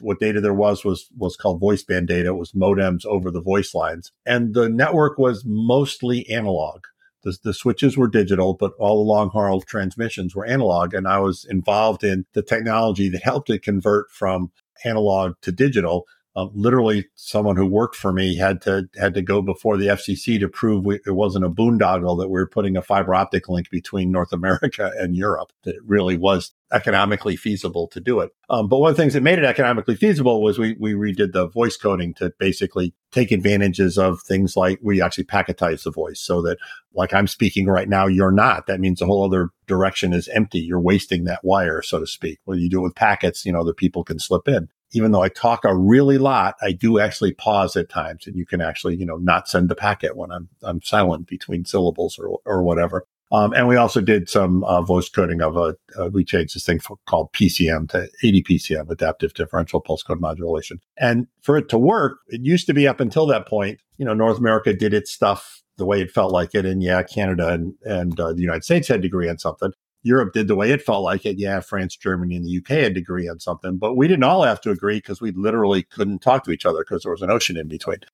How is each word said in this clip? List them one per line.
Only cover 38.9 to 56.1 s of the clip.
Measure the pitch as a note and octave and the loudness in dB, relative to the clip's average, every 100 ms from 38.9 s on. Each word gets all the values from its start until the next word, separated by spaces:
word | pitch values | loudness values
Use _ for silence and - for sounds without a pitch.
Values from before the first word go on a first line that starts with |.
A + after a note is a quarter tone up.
| F2+ | 0
the | F#2 | 2
whole | G2 | 2
other | G2 F#2 F2 - - | 2 0 -2 -6 -4
direction | F#2 F#2+ - F#2 | 0 0 0 -2
is | F2 - | -2 -2
empty. | A2 G#2 F2+ | -2 -2 -4
You're | E2 F2+ | -2 0
wasting | F2+ G2 - F2+ | 2 2 0 -4
that | F2 E2 | -2 -4
wire, | F#2 G2 F2 D#2+ | 0 2 0 -2
so | - F2 | -4 -6
to | D#2+ | -6
speak. | - E2 - | -8 -10 -10
When | - F#2 | -6 -2
you | F2 | 0
do | F#2 | 0
it | |
with | F2+ | -2
packets, | - A2 G2 F2+ - | 0 0 2 -2 -2
you | G2 | -4
know, | F2 | -2
other | E2 | -2
people | - F2+ F2 | 0 -2 -2
can | - D#2+ | -8 -8
slip | - F2+ - | -2 0 0
in. | A#2+ E2+ _ _ | -2 -2 _ _
Even | A#2 A2 | 0 2
though | G2+ | 4
I | F#2+ | 2
talk | - A#2 A#2 - | 2 0 2 2
a | F#2 | 4
really | F#2+ B2+ C#3 C3+ | 6 8 6 4
lot, | C3+ B2 F#2+ - | 4 2 0 -2
I | G2+ | -4
do | F2+ A2+ A2 | 0 2 2
actually | G#2 - G2+ | 2 0 -2
pause | - A2 G2+ F2+ F#2 | 0 0 2 2 -2
at | E2+ | -4
times, | E2+ D#2+ E2 - | -6 -8 -10 -12
and | |
you | F2+ E2+ | -10 -6
can | F2+ | -4
actually, | E2 - F#2 E2+ | -4 -6 -6 -4
you | |
know, | F2 E2 | -6 -2
not | F2+ E2+ - | 2 2 2
send | F2+ F2 | 2 2
the | |
packet | - G#2 G2+ - - | 0 -2 -2 -4 -6
when | F2 | -10
I'm, | F2 F2 _ | -12 -16 _
I'm | F#2+ E2+ | -8 -8
silent | - G#2+ F#2 D#2+ F2+ | -2 2 2 0 -6
between | F#2 - F2 F2 | -12 -8 -8 -2
syllables | G2 F2+ E2 G#2+ - | 0 0 0 -4 -6
or, | F#2 F2+ - | -8 -8 -2
or | F#2+ | 0
whatever. | F2 E2+ F2 F#2 - _ - | 2 2 0 -4 -10 _ 0
Um, | G#2+ G#2 | 2 2
and | B2 B2 | 2 4
we | B2 | 4
also | A#2 A#2+ | 4 2
did | G2 G#2 F2 | 2 2 2
some, | G#2+ F#2 F#2 | 2 2 2
uh, | F#2+ F2 | 2 2
voice | F2 F2+ - | 2 0 0
coding | - F2 E2 | 0 0 0
of | D#2+ E2+ | 0 0
a, | E2+ - _ G#2 | -2 -4 _ -8
uh, | F2+ | -4